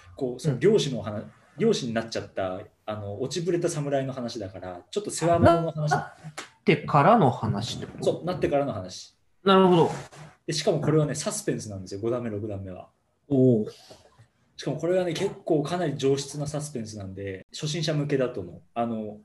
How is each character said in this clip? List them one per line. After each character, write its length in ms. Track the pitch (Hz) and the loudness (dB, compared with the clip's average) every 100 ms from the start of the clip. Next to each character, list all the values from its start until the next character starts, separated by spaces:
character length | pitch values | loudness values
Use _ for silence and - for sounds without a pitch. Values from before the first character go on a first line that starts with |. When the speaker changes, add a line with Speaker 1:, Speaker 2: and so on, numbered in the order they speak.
| - - | -18 -8
Speaker 1:
こ 200 | 127 120 | -6 -4
う、 20 | |
そ 100 | 156 | -2
の 80 | 120 | 2
漁 200 | 180 208 | 4 4
師 160 | 147 | 2
の 80 | 113 | -4
話、 200 | 101 104 | -6 -8
Speaker 2:
う 20 | |
ん。 80 | - - _ - | -8 -16 _ 0
Speaker 1:
漁 160 | 226 | 2
師 120 | - 123 | 2 0
に 60 | |
な 100 | 113 | -2
っ 60 | 110 | -2
ち 100 | 110 | -6
ゃ 40 | |
っ 100 | 98 | -6
た、 280 | - 92 95 104 _ - | -4 -4 -4 -10 _ -8
あ 80 | |
の、 260 | 104 101 104 | -8 -6 -6
落 200 | - 180 | -4 -4
ち 40 | |
ぶ 80 | 170 | -2
れ 80 | 170 | 0
た 80 | 165 | 0
侍 380 | 147 143 139 135 | -2 -2 -2 -2
の 60 | |
話 260 | 127 120 113 | -4 -6 -6
だ 100 | 98 | -10
か 120 | 92 | -10
ら、 200 | 92 90 - | -12 -12 -8
ち 80 | 208 | -8
ょ 20 | |
っ 20 | |
と 60 | - | -6
世 160 | - 165 | -2 2
話 120 | 170 | 6
物 220 | - 165 | 6 6
の 100 | 165 | 2
話。 180 | 156 151 | -2 0
Speaker 2:
な 80 | - | 0
っ 640 | - - - - - _ | -2 -14 -18 -16 -18 _
て 120 | - 151 | 2 2
か 260 | - 147 | 4 4
ら 160 | 156 233 | 6 6
の 120 | 139 | 6
話 460 | - 107 101 - - | 2 -2 -2 -4 -8
っ 40 | |
て 60 | - | -12
こ 120 | - | -4
と？ 60 | |
Speaker 1:
そ 160 | - - | -2 0
う、 40 | |
な 100 | 160 | -4
っ 40 | 180 | -2
て 100 | 160 | 0
か 80 | 139 | 0
ら 80 | |
の 80 | 139 | 0
話。 460 | 107 92 - - _ _ _ | -4 -10 -14 -18 _ _ _
Speaker 2:
な 140 | 196 190 | 4 8
る 80 | 185 | 8
ほ 100 | 175 | 8
ど。 140 | 147 147 - - - _ - | 4 0 -12 -18 -20 _ -6
Speaker 1:
で、 60 | |
し 100 | 156 | -2
か 80 | 220 | 0
も 100 | 165 | 2
こ 100 | 151 | 2
れ 80 | 156 | 2
は 60 | |
ね、 100 | 147 | 2
サ 160 | 139 - | -2 -6
ス 140 | - | -6
ペ 80 | - | -4
ン 80 | 120 | -4
ス 80 | 107 | -6
な 80 | 98 | -10
ん 60 | |
で 60 | 92 | -10
す 60 | |
よ、 60 | 98 | -6
五 80 | 113 | -2
段 140 | 123 | -2
目、 80 | 117 | -4
六 160 | 104 107 | -6 -6
段 140 | 98 | -8
目 80 | 95 | -10
は。 180 | 90 - _ _ _ - | -14 -16 _ _ _ 0
Speaker 2:
お 360 | 139 131 113 | 4 6 6
ー。 20 | 107 - - - _ _ _ _ _ - | 2 -8 -20 -20 _ _ _ _ _ -10
Speaker 1:
し 80 | |
か 60 | - | -6
も 60 | 131 | -2
こ 100 | 165 | 0
れ 100 | 185 | 0
は 80 | |
ね、 80 | 180 | 0
結 180 | 151 196 - | -2 -4 -4
構 180 | - 156 | 0 0
か 140 | 151 180 | 0 -2
な 100 | 165 | -2
り 100 | 120 | 0
上 200 | 135 139 | 2 2
質 220 | - 147 | -2 -8
な 80 | 143 | -6
サ 140 | 147 | -6
ス 100 | 147 | -6
ペ 100 | 127 | -8
ン 60 | 107 | -8
ス 100 | 107 | -10
な 80 | |
ん 100 | 95 | -10
で、 320 | 95 98 95 - | -8 -8 -10 -12
初 160 | - 151 | -8 -6
心 140 | 170 | -2
者 100 | 160 | -2
向 120 | 147 143 | 0 0
け 100 | 139 | 0
だ 120 | 123 | 0
と 120 | 110 | -4
思 180 | 85 - | -10 -14
う。 40 | - | -10
あ 120 | 117 117 | -4 -2
の、 320 | 110 107 107 | -4 -6 -8